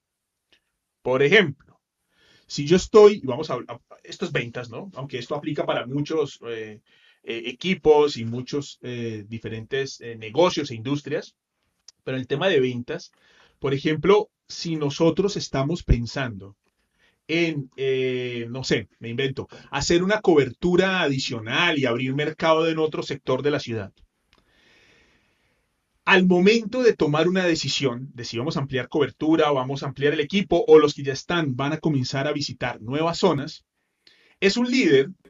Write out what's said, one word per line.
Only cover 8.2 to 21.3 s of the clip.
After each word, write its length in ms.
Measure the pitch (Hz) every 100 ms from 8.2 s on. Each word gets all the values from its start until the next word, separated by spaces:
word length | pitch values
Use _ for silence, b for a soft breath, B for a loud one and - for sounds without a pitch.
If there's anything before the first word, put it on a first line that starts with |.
| 113
muchos, 540 | 120 127 147 143 -
eh, 420 | 123 120 117 107 104
diferentes, 760 | 113 107 110 107 135 135 -
eh, 140 | 117 113
negocios 540 | 107 127 175 175 143
e 40 | 113
industrias, 600 | 123 143 131 160 - _ _ _ _ _ _ _
pero 140 | - 131
el 100 | 123
tema 220 | 135 190
de 100 | 151
ventas, 500 | 127 123 120 165 - _ b b b b
por 140 | 143 139
ejemplo, 560 | 156 156 180 208 - _ -
si 280 | - 170 156
nosotros 600 | 143 143 165 160 190 165
estamos 460 | - 170 160 175
pensando 760 | - 120 113 147 123 98 98 - _ _ _ _ _ _ -
en, 440 | 165 165 147 - -
eh, 720 | 135 131 131 127 123 120 117
no 120 | 131 127
sé, 240 | 143 98 -
me 100 | 117
invento, 380 | 117 135 131 95 B B
hacer 320 | 117 - 175
una 180 | 185 220
cobertura 800 | 196 151 123 - 175 180 190 185
adicional 800 | 151 135 -